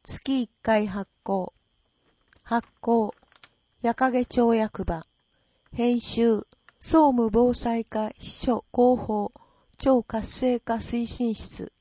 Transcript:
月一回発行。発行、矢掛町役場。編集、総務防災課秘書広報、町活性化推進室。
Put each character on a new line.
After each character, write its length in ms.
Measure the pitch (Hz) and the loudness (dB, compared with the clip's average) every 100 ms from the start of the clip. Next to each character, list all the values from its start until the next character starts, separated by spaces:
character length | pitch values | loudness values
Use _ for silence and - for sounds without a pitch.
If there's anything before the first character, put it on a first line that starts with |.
月 400 | - - - 269 | -14 -10 -4 -2
一 80 | 226 _ | -2 _
回 240 | - 214 208 | 0 0 0
発 240 | 196 190 _ | -6 -10 _
行。 280 | - 196 180 _ _ _ _ _ _ _ _ _ | -4 -4 -4 _ _ _ _ _ _ _ _ _
発 240 | - 233 - _ | -4 -4 -4 _
行、 360 | - 233 214 - _ _ - _ _ _ | 0 0 0 -8 _ _ -20 _ _ _
矢 140 | 233 233 | -4 0
掛 280 | 262 247 | 0 0
町 300 | 247 - 233 | 0 2 2
役 320 | 226 220 - 180 | 2 0 -4 -6
場。 220 | 165 - _ _ _ _ _ _ | -6 -10 _ _ _ _ _ _
編 260 | - 240 240 | -2 0 0
集、 460 | - - 233 208 - _ _ _ | -2 2 2 2 -2 _ _ _
総 340 | - 320 302 | 2 4 6
務 200 | 247 226 | 4 2
防 240 | 214 247 240 | 4 2 2
災 300 | 240 233 220 | -2 -4 -4
課 260 | 214 214 - | -6 -6 -10
秘 100 | - | -16
書 360 | - - 226 _ | -6 -2 -2 _
広 300 | - 247 247 | 2 4 4
報、 320 | - 214 202 - _ _ _ _ | -2 -4 -6 -10 _ _ _ _
町 240 | 269 254 | 2 2
活 260 | - 226 - | 2 -8 -8
性 300 | - 254 240 | -2 -2 -2
化 160 | - 226 | -2 -6
推 320 | - 233 233 | -4 -6 -6
進 260 | - 240 | -4 -4
室。 400 | 214 - - - _ | -4 -10 -12 -14 _